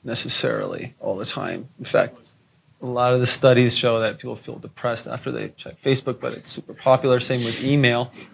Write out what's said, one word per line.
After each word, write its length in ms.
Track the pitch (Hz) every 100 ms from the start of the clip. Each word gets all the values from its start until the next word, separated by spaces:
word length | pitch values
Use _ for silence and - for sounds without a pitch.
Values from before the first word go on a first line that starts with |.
necessarily 920 | 131 117 - - 127 113 - - - -
all 160 | - 98
the 100 | 110
time. 440 | - 90 90 135 -
In 60 | -
fact, 320 | - - - - _ _ _ _ _
a 40 | 127
lot 280 | 123 123
of 80 | 127
the 40 | 123
studies 520 | - 135 123 123 -
show 220 | 123 113
that 160 | 110 107
people 180 | 123 113
feel 220 | - 117
depressed 480 | - - 123 117 120
after 240 | 123 131
they 180 | 120 101
check 320 | - - -
Facebook, 380 | 135 127 - 123
but 140 | 123
it's 160 | 110 -
super 240 | - -
popular. 460 | - 131 131 135 123
Same 220 | - 127 117
with 180 | 113
email. 480 | 135 143 123 120 123 - -